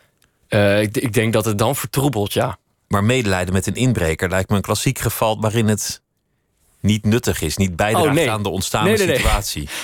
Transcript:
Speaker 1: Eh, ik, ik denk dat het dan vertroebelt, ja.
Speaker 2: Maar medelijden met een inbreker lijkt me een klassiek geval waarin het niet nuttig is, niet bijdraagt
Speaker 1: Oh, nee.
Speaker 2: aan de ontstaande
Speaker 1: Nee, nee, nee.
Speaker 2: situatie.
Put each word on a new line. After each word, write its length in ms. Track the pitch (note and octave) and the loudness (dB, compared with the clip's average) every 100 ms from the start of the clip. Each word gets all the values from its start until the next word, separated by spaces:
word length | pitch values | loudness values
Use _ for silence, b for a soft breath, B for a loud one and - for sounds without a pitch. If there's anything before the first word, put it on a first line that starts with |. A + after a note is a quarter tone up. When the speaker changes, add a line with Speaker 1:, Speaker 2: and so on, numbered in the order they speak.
| b b b _ - | b b b _ -2
Speaker 1:
Eh, 340 | G#2+ G2+ G#2 | 2 4 2
ik, 160 | G#2+ B2 | 0 0
ik 160 | A2+ | -2
denk 200 | A2 A2+ | 0 2
dat 120 | A2 A2 | 2 0
het 120 | G#2 | 0
dan 180 | A#2 C#3 | 0 -2
vertroebelt, 580 | - C#3 C#3+ A2+ G2+ | -4 -2 0 0 -2
ja. 240 | G#2 B2 - _ _ - | -2 -4 -6 _ _ -4
Speaker 2:
Maar 160 | G2+ | 0
medelijden 500 | G#2+ B2+ G2+ F#2 F#2 | 2 2 2 0 0
met 140 | F#2 G2+ | -2 -2
een 80 | F#2 | 0
inbreker 540 | B2+ G2+ E2 D#2+ F#2 | 0 2 0 -2 0
lijkt 200 | F#2 F#2+ | 0 0
me 60 | G2+ | -2
een 60 | |
klassiek 380 | - G#2+ C3+ - | 0 -2 -2 -2
geval 420 | A#2 - A2+ G#2+ | -4 0 -2 0
waarin 260 | G#2+ A2+ G#2+ | 0 0 0
het 340 | G#2 - - _ _ _ _ _ _ _ _ | 0 -2 -10 _ _ _ _ _ _ _ _
niet 260 | G2 G#2+ G#2 | 0 0 2
nuttig 360 | A#2+ - - | 0 0 -2
is, 160 | D#2 F2 | -2 0
niet 180 | F#2+ E2 | -2 0
bijdraagt 320 | G#2 A2+ D#3 | 0 2 2
Speaker 1:
Oh, 60 | |
nee. 180 | D3 C#3 | 2 0
Speaker 2:
aan 120 | A2 | 0
de 60 | G2 | -2
ontstaande 400 | F2+ - A2+ F#3 | -4 -4 0 2
Speaker 1:
Nee, 80 | G#3+ | 2
nee, 100 | F3+ | 2
nee. 80 | B2+ | 2
Speaker 2:
situatie. 540 | G#2+ G#2+ - - C#2+ B | 2 0 -2 -6 -8 B